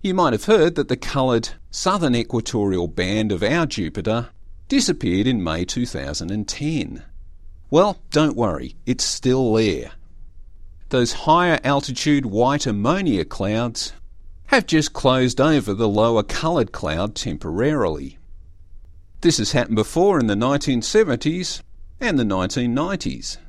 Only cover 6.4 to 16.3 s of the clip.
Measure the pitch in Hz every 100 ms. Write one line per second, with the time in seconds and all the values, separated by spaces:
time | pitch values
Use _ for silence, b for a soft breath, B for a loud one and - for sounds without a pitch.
6.4 | 104 - 147 156 95 - - - - -
7.4 | - - - 147 202 180 - - 156 117
8.4 | 110 76 - - - 123 - - 127 131
9.4 | 127 110 107 73 60 - - - - -
10.4 | - - - - - 131 120 - - 165
11.4 | 175 151 131 139 139 123 151 147 127 101
12.4 | 123 143 135 104 110 185 180 101 82 -
13.4 | 98 110 120 120 - - - - - -
14.4 | - 269 190 160 151 - 131 131 127 123
15.4 | 143 151 104 101 113 104 113 113 104